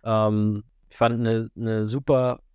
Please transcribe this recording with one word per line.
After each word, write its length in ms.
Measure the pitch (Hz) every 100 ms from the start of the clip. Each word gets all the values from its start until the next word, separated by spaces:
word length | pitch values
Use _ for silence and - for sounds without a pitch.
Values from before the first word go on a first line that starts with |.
Ähm, 600 | 113 110 107 107 107 104 - _ _
ich 60 | -
fand 240 | 117 117
eine, 280 | 113 113 113 -
eine 300 | 113 110 107
super 540 | 127 135 135 127 123 _